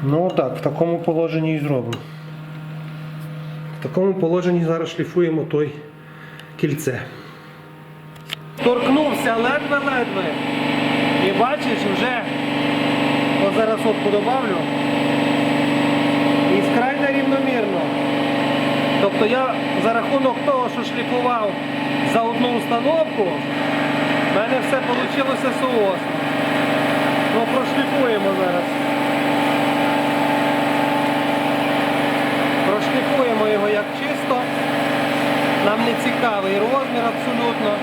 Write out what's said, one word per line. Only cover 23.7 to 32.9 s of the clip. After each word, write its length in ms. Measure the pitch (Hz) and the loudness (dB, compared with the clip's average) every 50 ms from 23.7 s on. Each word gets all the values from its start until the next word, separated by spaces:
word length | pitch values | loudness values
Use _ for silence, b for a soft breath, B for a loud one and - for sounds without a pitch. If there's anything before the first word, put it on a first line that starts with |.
| - - - - - - - - - - - - - | 0 0 0 0 0 0 0 0 0 0 0 0 0
в 20 | |
мене 220 | 190 214 240 262 254 - 285 | 0 2 2 0 0 2 0
все 100 | 285 262 - 240 | 0 0 0 0
получилося 600 | 247 247 254 - - 285 269 262 262 - - 254 233 - | 0 0 0 -2 0 0 0 0 0 0 0 -2 0 0
соосно. 580 | 269 262 247 233 208 196 185 - - - - - - - - - 143 143 143 - 147 147 - - 143 - - - - - - - - - - | 0 0 2 2 2 2 0 0 -2 -4 -4 -2 -2 -2 -2 -2 -2 0 0 0 0 0 0 0 0 0 0 0 0 0 0 0 0 2 2
Ну, 100 | 220 233 233 247 | 0 0 2 0
прошліфуємо 760 | 262 247 269 285 277 269 269 277 285 262 240 220 202 196 196 196 190 | 0 0 0 0 0 0 0 0 2 2 2 2 2 2 0 0 2
зараз. 240 | 190 180 175 175 175 - - 147 147 147 143 143 147 - - 147 143 - 285 - - - - - 294 294 294 - 285 285 - - - 285 - - 285 285 285 285 285 285 277 285 285 285 285 285 285 294 294 - - - - - 285 285 285 285 - - - - - 285 285 285 294 - - - - - - 285 285 - - - 285 - 294 285 285 285 | 0 0 0 0 -2 -2 -2 -2 -2 0 0 0 0 0 0 0 0 0 0 2 2 2 2 2 2 2 2 2 0 2 0 0 0 0 0 0 0 0 0 0 2 0 0 0 0 0 0 0 0 0 0 0 0 0 0 0 0 0 0 0 0 0 0 0 0 0 0 0 0 0 0 0 0 0 0 0 0 0 0 0 0 0 0 0 0 0
Прошліфуємо 800 | 247 214 277 285 | 0 0 0 0